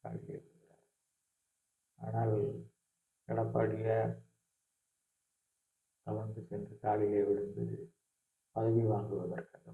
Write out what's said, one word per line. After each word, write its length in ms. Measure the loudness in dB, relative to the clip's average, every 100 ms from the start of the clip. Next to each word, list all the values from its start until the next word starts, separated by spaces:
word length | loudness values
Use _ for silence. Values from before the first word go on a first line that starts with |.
காலிலே 320 | -8 -8 -8 -12
விழுகிறார். 480 | -14 _ _ -20 _ _ _ _ _ _ _ _ _ _ _ _
ஆனால் 380 | -4 0 2 2 0 -4 -12 _ _ _ _ _ -4
எடப்பாடியார் 840 | -2 0 2 2 0 2 2 2 -4 -12 _ _ _ _ _ _ _ _ _ _ _ _ _ _ _ _ _ -4
தவழ்ந்து 360 | -4 -4 -6
சென்று 300 | -8 -8 -8 -4
காலிலே 420 | 0 2 4 4
விழுந்து 420 | 4 2 0 -4 -4 -4 -10 _ _ _ _ _ _ 0
பதவி 260 | 4 4 4
வாங்குவதற்காக, 760 | 2 0 -4 -4 -6 -10 -18 -20